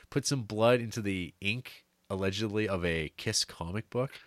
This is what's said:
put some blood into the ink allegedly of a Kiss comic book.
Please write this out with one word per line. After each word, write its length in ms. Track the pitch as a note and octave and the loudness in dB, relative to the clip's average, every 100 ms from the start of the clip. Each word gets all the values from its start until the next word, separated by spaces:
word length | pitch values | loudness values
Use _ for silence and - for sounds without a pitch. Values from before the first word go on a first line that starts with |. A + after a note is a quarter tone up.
| - | -6
put 160 | C#3+ - | -2 0
some 160 | C#3 | 0
blood 380 | G#2 G#2+ A2+ B2 | 0 4 6 6
into 200 | A#2 A#2 | 2 -2
the 320 | G2+ F#2+ E2 - | -2 0 -2 -4
ink 460 | G2 A#2+ - - _ _ - | -2 -2 -6 -16 _ _ -6
allegedly 560 | F#2+ G2 F#2+ A2 G#2+ G#2+ | -2 0 0 0 0 0
of 160 | F#2+ | 2
a 260 | F2 E2 D2+ - | 0 0 -2 -4
Kiss 280 | A2+ - - | -2 0 -2
comic 420 | - E2+ G2+ - | -4 -6 -6 -4
book. 180 | A#2+ C3+ - | -2 -2 -6